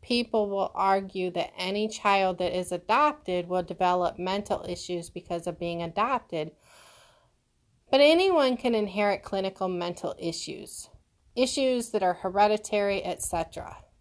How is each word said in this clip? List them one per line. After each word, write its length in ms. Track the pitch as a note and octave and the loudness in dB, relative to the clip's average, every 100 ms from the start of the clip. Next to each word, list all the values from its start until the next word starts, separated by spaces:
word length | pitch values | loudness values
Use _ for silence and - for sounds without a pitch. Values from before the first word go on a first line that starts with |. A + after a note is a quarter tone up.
People 480 | - A#3+ A#3 A3+ G#3 | 0 0 2 0 0
will 220 | G3 F#3+ | 0 -2
argue 560 | - G3 G3 F#3+ F#3+ F#3 | 0 2 2 0 -4 -4
that 220 | F3 - - | -2 -6 -4
any 300 | F#3 G3+ G#3+ | -4 -2 -4
child 520 | A3 G#3 G3 F#3+ F3+ | -2 2 4 2 0
that 200 | F3+ F#3 | -2 -2
is 140 | F3+ | -4
adopted 760 | F3 - A3+ D4+ D4 - F3+ F3 | -6 0 2 2 0 -4 -4 -2
will 140 | F3+ | -4
develop 560 | F3 E3+ F3+ F3+ F3 - | -4 0 2 2 0 -2
mental 480 | F3+ G3 G3+ G3+ - | -4 -4 -4 -6 -4
issues 400 | F3 - F3 E3 | -10 -6 -8 -6
because 380 | - - E3+ E3+ | -14 -8 -6 -6
of 140 | E3 | -6
being 220 | F3 E3+ | -6 -6
adopted. 680 | E3+ E3 A3+ C4 - E3 D#3 - _ - - - _ _ _ _ _ _ _ _ _ | -6 -2 -2 -2 -4 -6 -6 -10 _ -20 -20 -20 _ _ _ _ _ _ _ _ _
But 80 | C4+ | 6
anyone 560 | C#4+ E4 F#4+ F4 C4+ B3 | 8 8 6 4 4 2
can 180 | B3+ | 0
inherit 480 | A3+ G#3 F#3 G#3 G3 | 0 0 0 0 0
clinical 460 | - G3 F#3+ F#3+ F#3 | -4 -4 -4 -4 -4
mental 480 | F3+ F3 F3+ - - | -2 -4 -6 -8 -6
issues, 680 | E3 E3 - - - - - - _ _ _ - | -6 -6 -10 -12 -12 -12 -14 -20 _ _ _ -2
issues 520 | B3+ - C4 B3+ A#3 | -2 2 2 0 0
that 120 | G#3+ | 0
are 120 | F#3 | 0
hereditary, 880 | F3 F#3+ F#3+ G#3 G#3+ G#3 G#3 G3+ G3 | 0 -2 4 4 4 0 0 0 -2
et 180 | - - | -2 -4
cetera. 560 | - E3+ E3 - - - - _ | -4 -4 -6 -10 -14 -16 -20 _